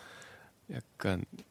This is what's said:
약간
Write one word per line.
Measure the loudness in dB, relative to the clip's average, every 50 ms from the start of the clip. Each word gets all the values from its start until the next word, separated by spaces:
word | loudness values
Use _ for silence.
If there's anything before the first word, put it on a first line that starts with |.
| -16 -16 -14 -14 -14 -16 -16 -18 -20 -20 -20 _ -10 -6
약간 | -6 -6 -6 -8 -6 2 4 6 6 6 2 -2 -6 -14 -16 -16